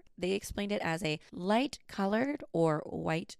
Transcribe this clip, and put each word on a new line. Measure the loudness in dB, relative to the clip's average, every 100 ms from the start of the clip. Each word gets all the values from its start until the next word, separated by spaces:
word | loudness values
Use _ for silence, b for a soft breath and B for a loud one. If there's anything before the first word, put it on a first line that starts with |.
| -12 -6
They | -2
explained | -2 -4 -4 -2
it | -2
as | 0 -2
a | 0 -2 B
light | -6 2 2 2 -4 -10
colored | -2 2 2 0 -2 -2
or | 2 4 2 -2
white | -4 -2 -2 -2 -12